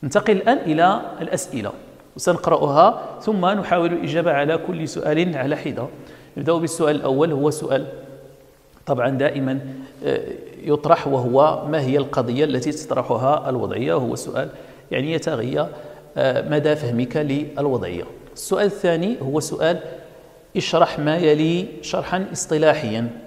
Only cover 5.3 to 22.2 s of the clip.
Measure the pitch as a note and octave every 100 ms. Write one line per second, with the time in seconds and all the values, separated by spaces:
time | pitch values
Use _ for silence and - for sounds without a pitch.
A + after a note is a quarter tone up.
5.3 | D3+ C3 D3+ - A#2+ C3 - - - -
6.3 | - C#3 E3 E3 - D#3+ D3+ C#3+ C3+ E3
7.3 | C#3+ D3+ - - C3+ - - - - -
8.3 | - - _ _ - - C3+ B2 C3+ C#3
9.3 | C#3+ C3+ C3+ C3+ C3 - - C#3+ C3+ -
10.3 | - - - - D3 D#3 C3 - C3+ B2
11.3 | B2 D3+ - D3 D#3 C3 C#3+ C3+ - A#2+
12.3 | A#2+ D3+ B2+ B2+ D3 - - A#2+ A2+ C3
13.3 | D3+ - B2+ G#2+ G2 C3 E3 A#2+ B2 -
14.3 | - D3 - - - - - C#3 E3 D#3+
15.3 | D#3 A#2 C#3+ D#3 - - - - - C3+
16.3 | B2 - D3+ D3+ D3+ C#3 A#2 B2 D#3+ D3+
17.3 | C#3 D3+ - C#3+ B2 F2+ F2 - - -
18.3 | - - F#3 G3+ G3 F3+ E3 F3+ A#3+ C3
19.3 | D#3 - - D#3+ F3 - - - - -
20.3 | - - - - E3 E3+ - D3 D#3+ E3
21.3 | D3+ D#3+ E3+ G#3 - - F#3 C#3+ F3+